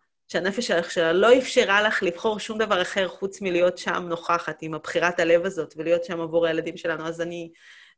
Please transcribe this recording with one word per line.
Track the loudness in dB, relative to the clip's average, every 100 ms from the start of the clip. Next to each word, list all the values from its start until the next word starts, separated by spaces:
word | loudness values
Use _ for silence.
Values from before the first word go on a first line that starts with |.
| _ _ -6
שהנפש | -4 -2 -2 0
שלך, | 0 0
שלה | 0 2
לא | 4 6 6
אפשרה | 4 2 4 4
לך | 2 0
לבחור | -2 -2 -2 -4
שום | -4 -4
דבר | 0 0
אחר | 0 -2 -4
חוץ | -4 -8 -6
מלהיות | -2 2 2 2
שם | -4 -4 -4
נוכחת, | -6 -2 -2 -2 -8
עם | -8
הבחירת | -8 -4 0 0 2
הלב | 4 4 2
הזאת, | -4 -8 -6
ולהיות | 0 0
שם | 0 -6
עבור | -2 0 2
הילדים | 0 -4 -6
שלנו. | -6 -4 -6
אז | -6
אני, | -6 -8 -12 -16 -20 -20 -20